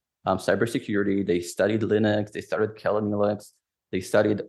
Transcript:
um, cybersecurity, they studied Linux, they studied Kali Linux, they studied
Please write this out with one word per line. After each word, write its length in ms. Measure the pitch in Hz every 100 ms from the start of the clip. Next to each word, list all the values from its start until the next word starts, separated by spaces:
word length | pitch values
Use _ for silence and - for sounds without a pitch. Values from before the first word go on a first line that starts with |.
| _ _
um, 120 | 98 92
cybersecurity, 840 | - 98 113 139 - 101 101 98
they 140 | 95 87
studied 420 | 87 - 98 110
Linux, 500 | 101 104 107 104 101
they 100 | -
studied 400 | - - 107 -
Kali 200 | 90 104
Linux, 500 | 104 104 104 104 - _ _ _ _
they 100 | 95
studied 400 | - 110 107 104